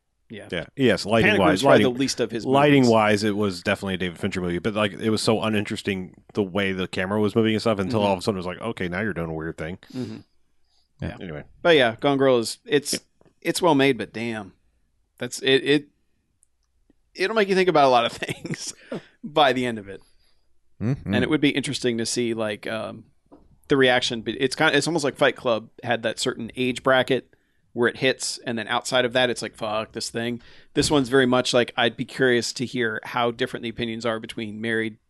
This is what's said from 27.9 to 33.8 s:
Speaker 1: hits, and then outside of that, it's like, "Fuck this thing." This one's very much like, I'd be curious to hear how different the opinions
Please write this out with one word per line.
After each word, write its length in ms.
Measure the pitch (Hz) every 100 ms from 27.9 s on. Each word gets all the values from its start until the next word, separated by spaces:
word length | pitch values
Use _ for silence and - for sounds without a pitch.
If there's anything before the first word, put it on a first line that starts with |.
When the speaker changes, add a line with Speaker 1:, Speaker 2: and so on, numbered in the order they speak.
| -
Speaker 1:
hits, 400 | 135 - - -
and 200 | - 117
then 80 | 104
outside 380 | 123 - 127
of 80 | 123
that, 180 | 127 127
it's 120 | 113
like, 120 | 110
"Fuck 380 | - 110 107 110
this 180 | 113 -
thing." 300 | 117 117 117 - - -
This 160 | 151 143
one's 180 | 147 120
very 180 | 135 123
much 260 | 127 123
like, 180 | 127 113 -
I'd 200 | 117 117
be 80 |
curious 480 | 123 - 131 120 113
to 120 | - 120
hear 340 | 123 113 110
how 260 | - 123 120
different 320 | 117 127 -
the 60 | 117
opinions 360 | 110